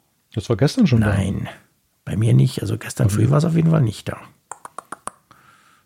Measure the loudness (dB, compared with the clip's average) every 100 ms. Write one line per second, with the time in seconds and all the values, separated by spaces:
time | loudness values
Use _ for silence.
0 | _ _ _ -10 -4 0 0 2 4 4
1 | 2 0 -2 -4 -8 -12 _ _ _ _
2 | -8 -2 2 4 2 -2 -6 -6 -8 -2
3 | 0 2 2 2 2 2 2 2 0 -2
4 | -12 -12 -16 _ _ -20 -18 -18 _ -16
5 | -16 _ _ _ _ _ _ _